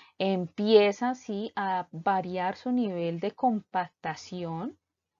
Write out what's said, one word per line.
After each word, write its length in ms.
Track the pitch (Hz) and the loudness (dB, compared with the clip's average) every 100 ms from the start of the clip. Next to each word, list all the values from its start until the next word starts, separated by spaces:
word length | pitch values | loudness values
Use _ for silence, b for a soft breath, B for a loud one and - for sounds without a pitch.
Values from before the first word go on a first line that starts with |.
| B - | B -4
empieza, 960 | 190 190 175 - 208 220 208 202 247 254 | 0 0 -2 -2 6 8 8 2 -2 -4
¿sí? 360 | - 202 220 - | -6 -8 -6 -4
a 320 | 196 185 180 | -2 -2 -4
variar 640 | 160 170 190 180 185 180 196 | -4 0 0 -2 -4 -4 -4
su 160 | 254 | -2
nivel 480 | 247 220 175 170 170 | 0 0 -2 -2 -2
de 120 | 196 | -4
compactación 1500 | - 254 220 - 185 175 _ 165 151 - 180 170 165 226 392 _ _ _ | 0 0 0 -2 -4 -6 _ -10 -10 -10 -8 -6 -6 -8 -10 _ _ _